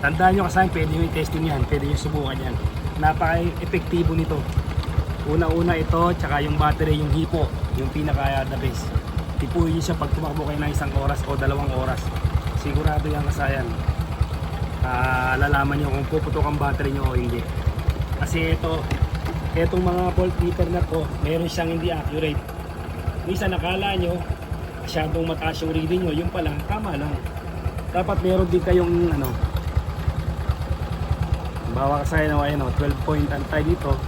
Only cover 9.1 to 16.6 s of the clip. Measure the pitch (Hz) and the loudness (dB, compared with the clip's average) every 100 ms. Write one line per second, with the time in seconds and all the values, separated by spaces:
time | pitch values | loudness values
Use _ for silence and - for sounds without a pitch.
9.1 | - - - 135 175 165 160 170 160 151 | -4 -4 -4 0 0 2 0 0 -2 0
10.1 | - 156 147 147 147 147 143 139 - 139 | -2 -2 -4 -4 -2 -2 -2 -2 -2 0
11.1 | 151 - 139 135 - - 127 131 127 - | -2 -2 0 0 0 0 0 -2 -2 -2
12.1 | - - - - - 143 143 151 151 151 | -2 0 0 -2 -4 -2 0 2 0 0
13.1 | 151 - 170 143 135 123 110 - - - | 0 0 0 0 0 -2 -2 -2 -2 -4
14.1 | - - - - - - - 127 123 127 | -2 -2 -2 -4 -4 -4 -2 0 2 2
15.1 | 127 127 131 143 139 139 143 147 139 143 | 2 2 2 4 4 4 2 0 0 0
16.1 | 156 156 156 147 147 | 0 0 0 2 2